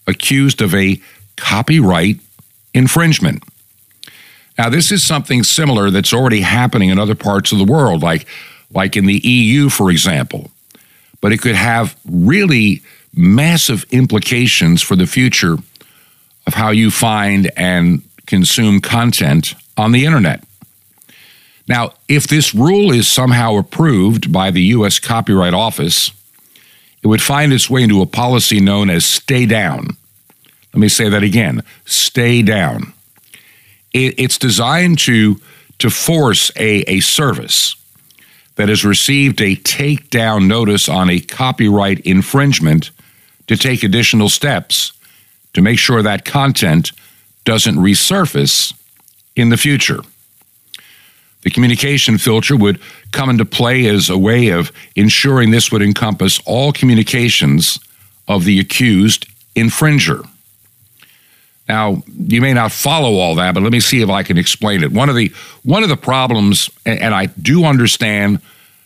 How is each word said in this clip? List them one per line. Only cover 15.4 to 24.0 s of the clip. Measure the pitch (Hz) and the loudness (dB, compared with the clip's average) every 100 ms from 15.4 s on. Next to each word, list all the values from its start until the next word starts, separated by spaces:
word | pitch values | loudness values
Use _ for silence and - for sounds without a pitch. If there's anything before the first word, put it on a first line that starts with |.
| 92 80 - _ _ _ _ _ _ _ - | -2 -2 -6 _ _ _ _ _ _ _ -8
of | |
how | - 110 | -4 0
you | 110 113 | 2 2
find | - 117 107 101 98 92 - | 0 -2 -2 0 0 -2 -2
and | 90 90 87 82 - _ - | -2 0 2 0 -4 _ -4
consume | 98 87 - 110 101 | 0 0 0 2 2
content | - 117 120 - 78 69 - - _ - | 0 -2 0 0 0 0 -2 -8 _ -4
on | 107 | 0
the | 120 | 2
internet. | 143 156 90 - - _ - _ _ _ _ - - _ _ _ - | 2 2 0 -2 -10 _ -20 _ _ _ _ -20 -20 _ _ _ -6
Now, | 123 113 - - | -4 -4 -8 -2
if | 147 - | -2 0
this | 156 147 104 | 0 0 2
rule | 143 196 208 | 2 4 2
is | 123 104 | 2 2
somehow | 117 127 123 113 | 0 2 2 2
approved | 104 92 - 160 113 | 0 -2 0 2 2